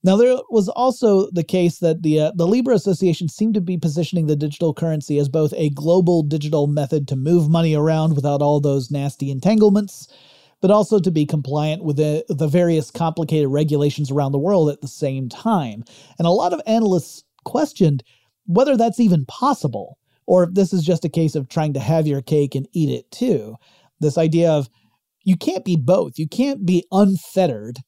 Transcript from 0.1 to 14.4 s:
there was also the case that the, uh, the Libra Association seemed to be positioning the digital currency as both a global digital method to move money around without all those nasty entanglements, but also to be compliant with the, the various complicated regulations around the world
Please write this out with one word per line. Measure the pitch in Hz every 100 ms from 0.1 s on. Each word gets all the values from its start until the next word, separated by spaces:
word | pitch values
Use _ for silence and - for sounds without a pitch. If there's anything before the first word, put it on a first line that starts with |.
| 196
there | 247 254 -
was | 233 190
also | - 254 247 233 196 202
the | 180
case | 156 185 175 -
that | 170 165
the, | 156 151
uh, | 151 190
the | 170
Libra | 240 247
Association | 220 202 175 185 160 165
seemed | - 220
to | 214
be | 175 180
positioning | 165 151 160 180 156
the | 147
digital | 151 147 170
currency | 143 165 156 - 143
as | 143
both | 156 156
a | - 151
global | 143 151 180 175 170
digital | 151 151 151 151 143
method | 147 139 156 139
to | 131
move | 139 175 151
money | 165 165
around | 151 151 156 160
without | 147 143 143
all | 147 147
those | 143 139 127
nasty | 143 139 - 135
entanglements, | 131 180 220 214 202 202 - - _ _ _ _ _
but | 185
also | 208 208 214
to | 185
be | 156 147
compliant | 156 135 147 156 160
with | 165 143
the, | 151 151 -
the | 151 156
various | 165 175 160 -
complicated | - 165 160 160 160 139
regulations | 143 156 147 147 143 139
around | 139 139
the |
world | 139